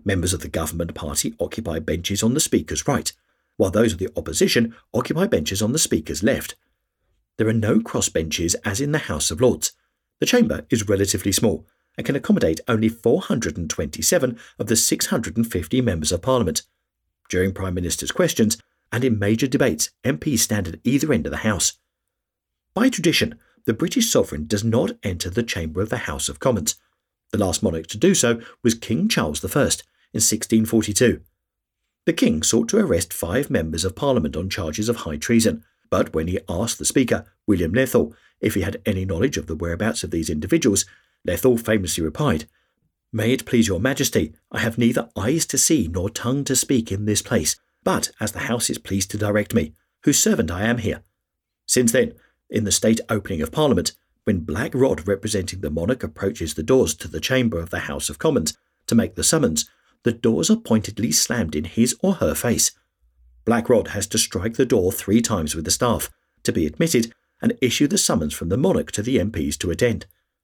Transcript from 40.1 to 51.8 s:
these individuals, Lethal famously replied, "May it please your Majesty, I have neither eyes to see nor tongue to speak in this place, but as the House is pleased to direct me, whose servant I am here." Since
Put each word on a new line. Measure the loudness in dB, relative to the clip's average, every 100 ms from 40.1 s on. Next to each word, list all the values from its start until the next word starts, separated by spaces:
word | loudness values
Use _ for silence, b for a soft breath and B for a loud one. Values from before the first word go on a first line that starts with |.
these | -4 -2
individuals, | -4 0 2 4 2 0 b b b
Lethal | -4 2 2 2
famously | 2 0 0 -2
replied, | -2 0 0 0 -4 _ _ _ _ _ _
"May | -2 0
it | 0 2
please | 2 2
your | 2
Majesty, | 0 0 0 0 -2 -6 _
I | -4
have | -2 2
neither | 2 2 -2 -4
eyes | -2 0 0
to | 0
see | 2 2 0
nor | -2 -4
tongue | -4 -2 -2 0
to | 0
speak | 2 0 0
in | -2 0
this | -2
place, | 0 -2 -2 -6 _ _
but | -2 0 -2 -6
as | -8
the | -6
House | -4 -2 -4
is | -6
pleased | -4 -4 -2
to | -2
direct | 0 0 0
me, | 0 -2 -6 _ _
whose | 0 2
servant | 4 2 0
I | 0 -2
am | 0
here." | -2 -4 _ _ _ _ _ _ -2
Since | 2